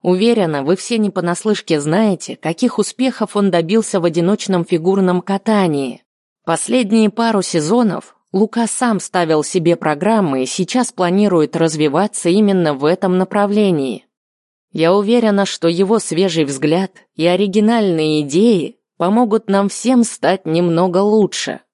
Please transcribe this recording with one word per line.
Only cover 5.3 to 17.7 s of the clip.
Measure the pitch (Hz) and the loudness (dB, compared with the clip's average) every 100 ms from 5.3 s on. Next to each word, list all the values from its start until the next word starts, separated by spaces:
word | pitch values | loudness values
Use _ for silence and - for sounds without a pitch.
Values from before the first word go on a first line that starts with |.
| 196 226 214 180 143 135 117 _ _ _ _ | -4 0 0 2 -2 -4 -10 _ _ _ _
Последние | - 165 - 247 208 226 214 | -4 -4 0 -2 2 2 2
пару | 214 233 214 | 0 0 0
сезонов | 180 170 151 240 226 156 - _ _ | 0 -2 0 2 2 -2 -12 _ _
Лука | 190 214 226 226 | -2 0 0 -4
сам | - 247 202 | -2 -2 -2
ставил | - 185 165 156 | -2 -2 0 0
себе | 147 185 165 165 | 0 0 0 0
программы | 156 147 185 220 180 131 | 0 0 0 2 0 -2
и | 131 | -4
сейчас | - 180 247 247 | -4 -2 -2 -2
планирует | - 175 190 208 175 151 | -2 0 2 4 2 0
развиваться | 165 160 151 151 147 208 - 170 | 0 -2 2 0 0 -2 -2 0
именно | 190 208 190 160 | 2 2 2 0
в | 135 | 0
этом | 147 180 190 185 | 0 0 0 0
направлении. | 185 202 202 208 202 160 135 104 _ _ _ _ _ _ _ | 0 0 0 2 2 0 -2 -8 _ _ _ _ _ _ _
Я | 160 160 | -2 2
уверена, | 196 202 240 220 202 | 2 2 2 2 0
что | 196 - 165 | -2 -2 -2
его | 170 190 220 | 0 0 0
свежий | - 165 190 165 | -2 -2 0 0
взгляд | 143 135 151 165 190 _ _ | -2 -2 -2 0 -2 _ _
и | - 165 | -4 0
оригинальные | 180 202 196 214 | 0 0 2 2